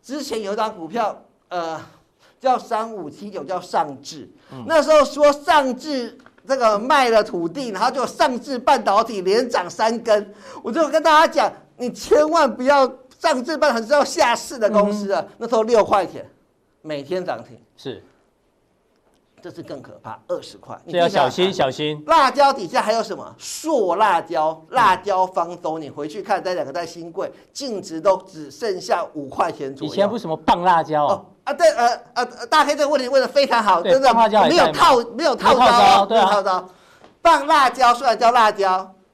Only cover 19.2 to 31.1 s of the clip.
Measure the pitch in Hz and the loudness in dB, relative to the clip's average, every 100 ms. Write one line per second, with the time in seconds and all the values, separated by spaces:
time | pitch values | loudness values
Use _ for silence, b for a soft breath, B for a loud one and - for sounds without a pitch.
19.2 | _ _ 175 165 - 147 113 - - 110 | _ _ -20 -18 -16 -16 -16 -20 -16 -18
20.2 | _ 175 - 101 - 110 - 175 170 185 | _ -10 -10 -20 -18 -18 -6 0 0 2
21.2 | 131 131 185 180 139 127 151 151 151 320 | 0 0 -2 0 -2 -2 -6 -6 2 4
22.2 | 277 240 277 269 175 247 208 226 208 165 | 4 4 2 2 -4 -4 0 -2 -4 -10
23.2 | 95 - - - 302 294 185 175 214 170 | -14 -16 -16 -10 -2 0 0 2 2 0
24.2 | - 165 156 160 - 254 214 185 196 185 | -2 -2 -2 -4 -6 0 2 2 0 0
25.2 | 185 185 170 175 165 160 143 147 151 208 | 0 -2 -4 -6 -8 -8 -10 -10 -10 -10
26.2 | 202 190 185 180 135 175 165 170 170 170 | -4 -4 -2 -6 -6 -8 -10 -12 -14 -10
27.2 | 160 B B - 277 202 175 160 160 196 | -10 B B -12 -8 -8 -8 -2 0 0
28.2 | - 156 143 - 180 185 165 190 156 156 | -4 -18 -18 -10 -6 -6 -4 -4 -4 -10
29.2 | 139 - 180 - 139 135 151 190 208 233 | -12 -4 -4 -4 -12 -10 -8 -2 -2 -2
30.2 | 165 156 - 196 175 170 151 151 147 | -8 -6 -2 0 2 0 0 0 0